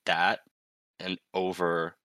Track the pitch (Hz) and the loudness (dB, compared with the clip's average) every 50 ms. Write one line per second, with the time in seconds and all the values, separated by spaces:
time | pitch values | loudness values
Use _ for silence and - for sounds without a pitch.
0 | - - 85 82 87 95 113 - - _ _ _ _ _ _ _ _ _ _ - | -2 0 0 2 4 2 2 0 -6 _ _ _ _ _ _ _ _ _ _ -12
1 | 90 92 92 - _ _ - 95 92 92 90 87 90 85 85 82 82 85 - _ | -8 -6 -6 -8 _ _ -4 -2 -2 -2 -2 0 0 0 0 0 -2 -4 -6 _
2 | _ | _